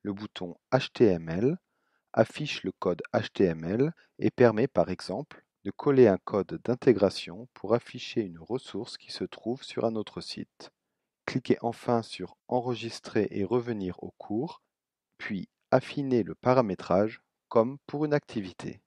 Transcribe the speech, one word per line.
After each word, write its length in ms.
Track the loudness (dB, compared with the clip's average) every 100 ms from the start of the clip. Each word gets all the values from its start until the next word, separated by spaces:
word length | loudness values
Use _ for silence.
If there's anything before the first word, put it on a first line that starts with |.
le 80 | -8
bouton 440 | -8 -10 -12 -12 -12 _
H 180 | -2 -2
T 140 | 4
M 240 | 4 4 -2
L 300 | -2 0 -2 _ _ _ _ _
affiche 520 | 2 2 0 -8 -6
le 80 | -8
code 300 | -4 -4 -4 -2
H 180 | -4 -4
T 140 | 2
M 180 | 2 2
L 300 | -4 -2 -2 -4 _ -2
et 140 | -2
permet 340 | 6 6 6 0
par 240 | 2 2
exemple 540 | -2 -6 -8 -8 -18 _ _
de 80 | -12
coller 380 | -2 2 8 8
un 100 | 8
code 420 | 0 -2 -2 -6
d'intégration 840 | -4 2 4 6 4 2 -12 -14 -16
pour 180 | -14 0
afficher 480 | 0 0 -14 -6 -4
une 180 | -6 -8
ressource 580 | -8 -8 -6 -10 -10 -14
qui 140 | -14
se 100 | -8
trouve 400 | -8 -6 -8 -8
sur 220 | -8 -4
un 100 | -2
autre 260 | -2 -8 -12
site. 520 | -12 -12 -14 _ -20 _ _ _ _ _
Cliquez 320 | -6 -6 -2 0
enfin 420 | 0 -4 0 0
sur 340 | -2 -12 -14 _ -4
Enregistrer 800 | -4 -2 -6 -8 -12 -4 -2 0
et 140 | -2
revenir 580 | 0 -2 -2 -6 -6 -6
au 80 | -14 _
cours, 420 | -8 -6 -6 -10 _ _ _ _ _ _
puis 300 | -8 -8 -8 _ _
affinez 540 | 0 2 -6 0 2
le 100 | 0
paramétrage 880 | -2 2 4 2 -4 2 2 2 -4 _ _ _
comme 320 | 2 2 -4 -10
pour 180 | -4
une 80 | 0
activité. 720 | -2 _ -8 -8 -10 -12 -14